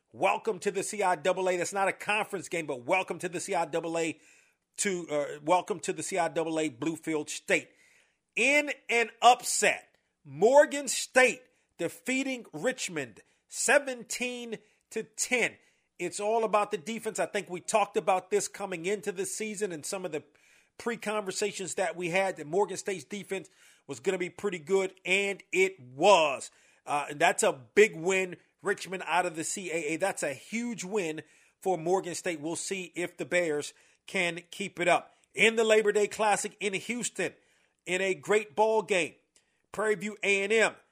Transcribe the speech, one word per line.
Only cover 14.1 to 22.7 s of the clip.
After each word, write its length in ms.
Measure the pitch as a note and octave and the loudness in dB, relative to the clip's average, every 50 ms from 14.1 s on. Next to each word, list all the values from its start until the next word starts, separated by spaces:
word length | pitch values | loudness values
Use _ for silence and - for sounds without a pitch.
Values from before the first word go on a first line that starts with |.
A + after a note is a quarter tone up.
| - - B3 B3 B3 A#3+ A#3+ A#3 A3 - - _ _ _ _ _ | -8 -6 -6 -6 -6 -8 -8 -10 -10 -12 -12 _ _ _ _ _
to 120 | - A3+ A3 | -8 -8 -8
ten. 520 | - _ - - - B3 A#3+ G3 C#3 A2 - _ _ _ _ _ _ _ - | -8 _ -6 -2 -2 0 0 0 -2 -2 -8 _ _ _ _ _ _ _ -8
It's 220 | F3 F3 - - | -8 -8 -6 -4
all 240 | G#3 G#3+ A3+ A#3 A3+ | -2 0 0 0 2
about 260 | G#3 G3+ G#3 G3+ G3+ | 2 2 2 2 0
the 80 | G#3 F#3+ | -2 -6
defense. 400 | C#3+ G3+ A#3 A3 - A3 F#3 G3 | -8 -8 -10 -8 -8 -6 -4 -2
I 80 | F3 | -4
think 240 | - - G3+ E3 E3+ | -2 -2 -4 -6 -6
we 100 | F3+ E3+ | -10 -10
talked 360 | - - - G#3+ G3+ G3+ - | -6 0 0 2 0 2 0
about 340 | A3 E3 G3+ F#3+ F#3 F#3 - | -2 0 2 0 0 0 -2
this 180 | G#3 G3+ - - | -2 -2 -2 -2
coming 380 | - - G3+ F#3+ F#3 E3 E3 | -6 -10 -10 -8 -8 -6 -4
into 260 | F#3 G#3+ G3+ - G3+ F#3+ | -4 -4 -4 -4 -8 -6
the 140 | F#3 F#3+ | -6 -6
season 460 | - - - A3 G#3+ G#3+ F3+ G#3 F#3+ E3+ | -6 -6 -6 -6 -8 -6 -6 -6 -6 -6
and 120 | D3 C#3 | -8 -8
some 200 | - G3 F#3+ F#3 | -8 -8 -6 -6
of 80 | F3 D#3 | -6 -6
the 100 | D3 - - _ _ _ _ _ _ _ _ _ - | -8 -8 -10 _ _ _ _ _ _ _ _ _ -8
pre-conversations 960 | - A#3 A#3 - - G#3 G#3+ G#3+ G3+ F#3 - - G#3+ G#3 - - F#3+ D3+ - | -6 -6 -6 -4 -4 -4 -4 -2 -4 -4 -4 -4 -4 -4 -4 -6 -8 -6 -4
that 200 | - F#3+ E3 D#3 | -2 -2 -2 -2
we 140 | E3+ F3+ E3 | -4 -4 0
had, 280 | E3+ F#3+ F#3+ F#3 F3 | 2 2 2 2 -2
that 100 | D#3+ D3 | -4 -8
Morgan 300 | C#3+ E3 G3 G#3 F3 | -2 0 0 0 0